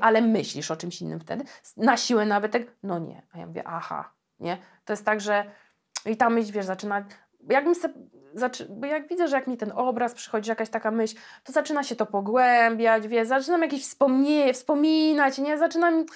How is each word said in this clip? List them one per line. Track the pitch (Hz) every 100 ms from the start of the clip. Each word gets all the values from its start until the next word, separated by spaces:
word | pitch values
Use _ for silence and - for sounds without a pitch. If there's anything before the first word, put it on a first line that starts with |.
"Ale | 226 220
myślisz | 233 208 - - -
o | 160
czymś | 175 -
innym | 165 165
wtedy? | 160 175 277 -
S-, | - -
na | 226 240
siłę | - 233 208
nawet | 202 208
tak?" | 240 233 _
"No | 202 170
nie". | 151 - -
A | 170
ja | 170
mówię: | 165 -
"Aha", | 170 - 165 - _ _ -
nie? | 170 180 - _
To | -
jest | 208
tak, | 208 214
że | 202 208 202 - _ _ _ - -
i | 220
tam, | 233 233
wiesz, | 208 208 190
zaczyna... | 190 208 202 202 - _ _ -
Jakbym | 262 294
se-, | 349 330 - - - -
zaczy-, | 175 247 254 220
bo | 202 277
jak | 302 294
widzę, | 349 330
że | 269
jak | 262
mi | 240
ten | 220
obraz | - 254 233 233
przychodzi, | 233 - 220 214
jakaś | 220 220
taka | 226 220
myśl, | 226 220 220 - -
to | -
zaczyna | 302 302 294
się | 277 233
to | 214
pogłębiać, | 202 202 247 247 240 226 226 226 226 214
wie, | 233 226
zaczynam | 269 269 349
jakieś | 320 - -
wspomnie-, | - 277 262 277 302 277
wspominać, | 254 - 294 311 311 311 294 269 269
nie? | 285 302
Zaczynam, | 330 330 339 330 320